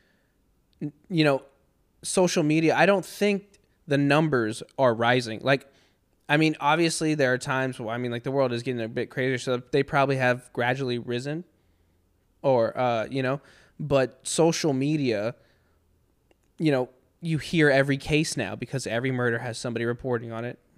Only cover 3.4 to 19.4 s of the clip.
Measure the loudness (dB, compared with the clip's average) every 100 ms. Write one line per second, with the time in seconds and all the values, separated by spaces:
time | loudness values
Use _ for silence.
3.4 | -6 _ _ _ -2 0 4 4 4 2
4.4 | 0 -4 -12 0 2 4 2 2 0 -4
5.4 | 0 0 -2 _ _ _ _ _ 0 2
6.4 | 2 2 0 2 2 0 -2 2 2 0
7.4 | -2 -2 -4 -6 -8 -6 -4 -6 -4 0
8.4 | 0 -2 -4 -4 -4 -6 -6 -4 -2 -2
9.4 | -2 -4 0 -2 0 0 2 2 0 0
10.4 | -4 -4 -2 -2 -4 -4 -4 -6 -4 -8
11.4 | -10 _ _ _ _ _ _ _ _ _
12.4 | 2 2 2 0 -2 -2 -2 -4 -2 -4
13.4 | -8 -20 _ -12 0 2 2 -4 -6 2
14.4 | 2 4 0 0 0 0 0 0 -4 -8
15.4 | _ _ _ _ _ _ _ _ _ _
16.4 | _ _ 0 2 -2 _ _ _ -4 -4
17.4 | -2 2 4 4 2 -2 0 0 0 -4
18.4 | -6 -6 -8 -6 -4 -2 -2 0 -2 -2